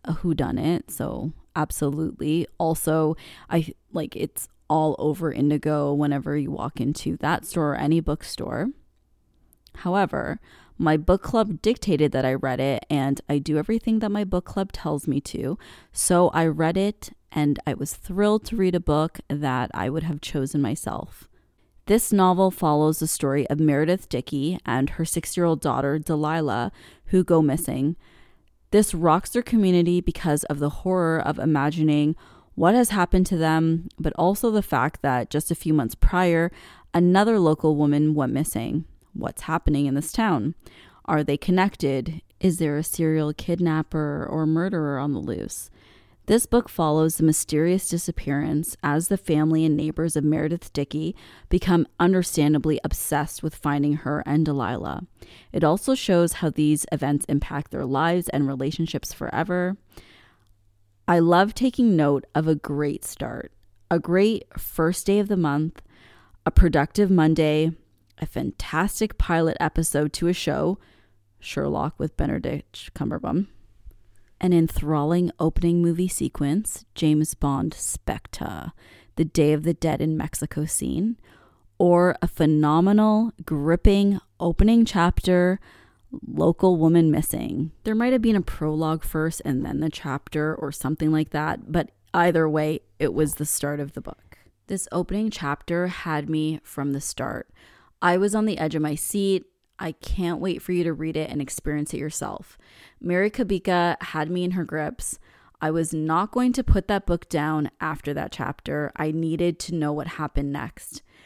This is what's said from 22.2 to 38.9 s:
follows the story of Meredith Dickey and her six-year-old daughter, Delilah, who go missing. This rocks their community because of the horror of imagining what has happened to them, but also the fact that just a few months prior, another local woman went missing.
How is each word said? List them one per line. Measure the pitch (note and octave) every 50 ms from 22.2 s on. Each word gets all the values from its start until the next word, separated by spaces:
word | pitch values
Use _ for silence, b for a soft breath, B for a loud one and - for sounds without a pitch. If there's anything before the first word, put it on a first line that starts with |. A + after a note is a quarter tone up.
| F#3 F#3 F3+ F#3 F#3+ F#3
follows | F#3+ - F3+ D#3 D3+ D3+ D#3 D#3 D#3 -
the | D#3+ D#3+
story | - - D3+ C3+ C3+ D3 C3 -
of | C#3+ D3+
Meredith | D#3 D3+ C#3 C#3+ D#3 D#3+ F#3 F#3+ - -
Dickey | - B2+ - - D3+ C#3 C#3 D#3+ F#3 - -
and | C3 A#2+ C3 C3+ -
her | - - E3
six-year-old | - - E3 - - - F3+ F3 E3+ D#3+ D3
daughter, | - C#3+ B2 C3 C3+ C#3 D3 D#3
Delilah, | D3+ - D#3+ D3+ D3+ D3+ D#3+ E3 D#3 C3+ G2+ A#2+ A#2+ G3 B B B B B B B
who | - F#3+ F#3 F3
go | - E3+ D#3+
missing. | D#3 C#3+ C3+ - - - B2+ C3 C3+ D3+ E3+ b b b b b b b b b b b _ _ _ _
This | - G#3 G#3 - -
rocks | D#3+ E3+ D#3+ D#3 F#3+ - -
their | - A#3+
community | A#3+ - A#3+ A3 G3 F#3 F3+ F3 E3+ F3 F3 F3
because | - - - - - D#3+ D3 D3+ -
of | - D3 C#3+
the | D3 D3
horror | - - - F#3 F#3 F#3 E3+ D#3+ D#3+ D#3+
of | - - D#3 -
imagining | - D#3+ D3+ C#3 C#3 D3+ E3 E3 D#3 D#3 D3 D3 D3 D3+ E3+ b b b b b b b b
what | - E3 F3+ A3
has | B3+ A#3+ -
happened | G#3 G3 F3 - - F#3 F#3
to | - F#3+
them, | D#3+ D#3+ D#3+ D#3+ D#3+ D#3+ D#3+ E3 E3+ E3+ - - -
but | D#3 D#3 -
also | - D#3+ F#3 G3+ - - A#3
the | G#3+ G#3
fact | G3 - D3+ A#2+ B2+ D#3 - -
that | - C#3 B2+ B2 A2 -
just | - D3+ - -
a | E3+
few | - - D#3+ D#3
months | D3 B2 A2+ -
prior, | - - - F3+ F3+ F#3 F3 E3 E3 E3+ E3+ B B B B B B B _ -
another | F3 F3 F3 F3+ G3 G#3 A#3 A3+ G3+
local | F3 D#3 D#3 - - D#3 D3+
woman | D3 D3+ C#3+ C#3+ D3 D3+ D#3 D3+
went | D3+ C3+ B2+
missing. | - C3+ D#3+ - - G#2+ A#2 - - E3 D#3+ -